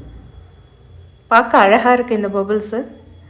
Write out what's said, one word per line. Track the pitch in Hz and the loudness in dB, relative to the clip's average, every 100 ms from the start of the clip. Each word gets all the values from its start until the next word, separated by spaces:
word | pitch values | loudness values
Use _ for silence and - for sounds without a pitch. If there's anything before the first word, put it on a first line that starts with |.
| - - - - - - - _ - - - _ - | -20 -20 -20 -20 -20 -20 -20 _ -20 -20 -20 _ 0
பார்க்க | 233 240 277 | 0 2 2
அழகா | 196 233 240 247 | 4 4 2 0
இருக்கு | 240 | 0
இந்த | 214 202 | -4 -4
பபிள்ஸ். | 196 202 214 208 220 277 - - - - | -4 -4 -4 -6 -10 -10 -16 -20 -20 -20